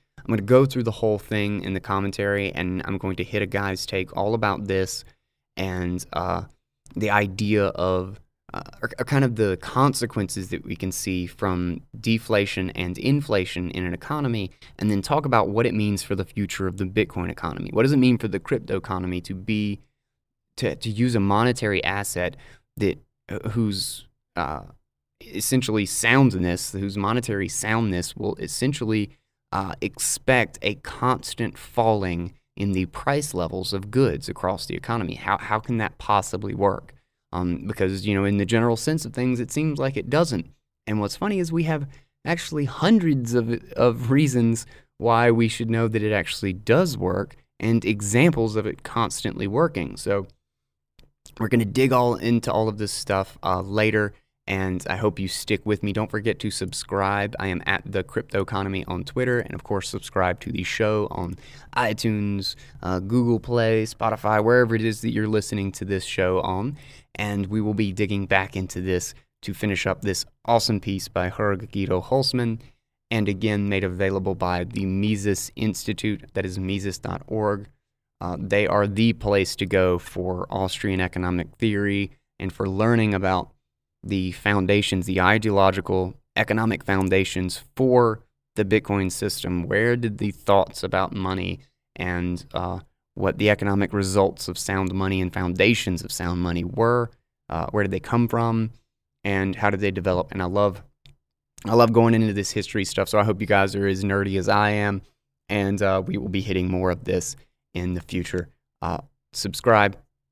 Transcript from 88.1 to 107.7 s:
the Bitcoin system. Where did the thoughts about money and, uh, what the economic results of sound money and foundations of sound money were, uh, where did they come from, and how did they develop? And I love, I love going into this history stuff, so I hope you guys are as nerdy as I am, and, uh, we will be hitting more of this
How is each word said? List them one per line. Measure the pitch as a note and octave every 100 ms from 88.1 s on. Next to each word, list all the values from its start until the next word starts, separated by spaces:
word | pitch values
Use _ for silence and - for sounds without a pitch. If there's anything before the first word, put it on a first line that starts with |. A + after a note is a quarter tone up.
| A2 _ _ _ -
the |
Bitcoin | G2+ G#2+ - G2+ F#2
system. | - G#2 - F#2+ F2+ F2+
Where | G2 A#2 B2
did | A#2 G#2
the | G#2
thoughts | - - G2 - -
about | F#2 F#2 F#2+
money | G2+ F#2 F#2+ F#2 F2+ - _ _
and, | - F2+ F2 F2+ F2 -
uh, | - F2+ F2+ - _ _
what | - F#2+ -
the | G#2
economic | G#2 G2+ G2 G2
results | G#2 F#2+ G2 G2 - -
of | F2
sound | - F#2+ F#2
money | F#2+ F#2+ F#2+
and | F#2
foundations | F#2 F2+ F2+ G2+ A2+ - E2+
of | -
sound | - F2 F2+
money | F2 F2
were, | F2+ - A#2 A#2+ A#2 _ _ _ -
uh, | E2 -
where | G#2
did | G2
they | F#2+
come | - A#2 A#2
from, | A#2 A#2 A2+ A2 - _ _ _ _
and | G2+ F#2+ F#2+ -
how | G#2
did | G2
they | G2+
develop? | F#2+ F#2 F2+ -
And | F#2+
I |
love, | F2+ G2+ G#2 F#2 - _ - - _ _ _ -
I | G#2
love | A2+ A#2
going | A2+ A2+
into | A2+ A2
this | G2+ F#2+
history | G#2+ F#2 G#2+
stuff, | F#2+ - G2
so | G#2+
I |
hope | G#2+ G2
you | G2+
guys | G2+ G2
are | G2+ G2
as | F#2+
nerdy | G2 G2 G2 F#2+
as | F2+
I | G#2 G#2
am, | G#2 G2+ G2 - _ _ _ -
and, | G#2 G2 G2
uh, | G2+ F#2+
we | F#2 G2+
will | -
be | F#2+
hitting | G2+ F#2+ F#2
more | F2+ F#2
of | F2
this | - F#2 - - - _ _